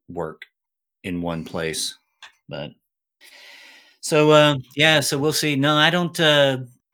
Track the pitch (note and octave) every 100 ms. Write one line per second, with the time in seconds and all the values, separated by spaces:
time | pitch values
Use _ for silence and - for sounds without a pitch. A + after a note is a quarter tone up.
0 | - E2+ D#2+ - - _ _ _ _ _
1 | G2+ F2 E2+ E2 D#2 F#2 D#2+ D#2+ - -
2 | _ _ - _ - C#2+ D2 - _ _
3 | _ _ _ - - - - - _ _
4 | - D3+ D3+ D3+ D3+ C#3 - - D#3 D#3
5 | C#3 D3 D3 D3+ D#3 C#3 C#3+ D3+ D#3 F3
6 | F3 - D#3+ D3 C#3 C3 C3 _ _